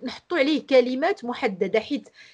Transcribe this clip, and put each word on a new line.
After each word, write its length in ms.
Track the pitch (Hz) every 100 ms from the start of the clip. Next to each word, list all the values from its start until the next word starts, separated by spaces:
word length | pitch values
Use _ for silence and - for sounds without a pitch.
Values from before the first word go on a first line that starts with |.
نحطوا 340 | 254 - - 339
عليه 300 | 269 294 -
كلمات 580 | 262 247 254 294 202 240
محدده. 540 | 240 233 185 196 220
حيت 300 | - 285 - - -